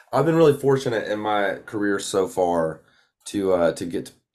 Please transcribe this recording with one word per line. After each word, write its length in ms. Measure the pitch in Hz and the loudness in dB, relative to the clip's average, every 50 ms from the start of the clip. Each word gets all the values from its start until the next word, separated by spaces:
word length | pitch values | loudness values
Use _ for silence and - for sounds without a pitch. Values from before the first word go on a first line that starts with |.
| _ - | _ -4
I've 140 | 117 131 143 | -2 0 2
been 80 | 165 160 | 2 4
really 240 | 165 165 147 135 135 | 6 6 6 4 4
fortunate 480 | 135 139 135 131 - 127 113 104 - | 2 2 2 2 0 -2 -2 -2 -2
in 140 | - 107 107 | -4 -6 -4
my 400 | 107 107 104 104 101 98 - - - | -2 -2 0 0 0 -2 -4 -6 -10
career 360 | - 117 104 104 101 98 95 | -10 -6 -2 0 0 0 -2
so 260 | - - - 98 92 | -4 -2 -2 -2 -2
far 560 | 82 - 95 90 87 87 82 80 80 76 - _ _ _ _ _ _ _ _ - | 0 0 -2 0 2 2 0 0 -2 -4 -8 _ _ _ _ _ _ _ _ -18
to, 260 | - - 104 95 95 | -8 -6 -2 0 2
uh, 200 | 92 87 85 82 | 2 4 2 2
to 140 | 76 - 95 | 0 -2 -8
get 200 | 85 90 90 - | -8 -8 -8 -8
to, 60 | - _ _ _ _ | -10 _ _ _ _